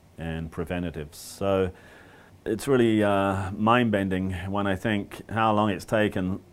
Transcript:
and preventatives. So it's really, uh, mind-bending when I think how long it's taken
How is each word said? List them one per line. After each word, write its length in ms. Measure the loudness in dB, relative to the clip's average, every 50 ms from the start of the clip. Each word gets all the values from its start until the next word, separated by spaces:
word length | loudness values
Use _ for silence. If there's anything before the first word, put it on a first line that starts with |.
| _ _ _
and 340 | -12 -8 -8 -6 -6 -8 -8
preventatives. 640 | -8 -8 -6 -6 -4 -4 -4 -6 -8 -10 -12 -12 -14
So 540 | -18 -18 -18 -8 -4 0 2 2 2 2 0 -4 -8 -18 -20 -20 -20 -20 -20 -20 -20 -20 -20 -20 -12 _
it's 240 | -4 -4 -4 0 2
really, 340 | 4 4 4 4 4 4 4
uh, 480 | 4 2 2 2 0 0 -2 -4 -6
mind-bending 800 | -4 0 4 4 4 4 4 2 2 0 0 0 0 -2 -2 -2 -4 -6 -6 -4
when 160 | -4 -2 0
I 100 | 0 -2
think 540 | -2 -2 -2 -2 -2 -2 -6 -12 -16 -12 -6
how 240 | -2 0 2 4 4
long 160 | 4 2 2
it's 140 | 0 -4 -4
taken 560 | 0 2 2 2 2 0 -2 -2 -4 -4 -6 -8 -16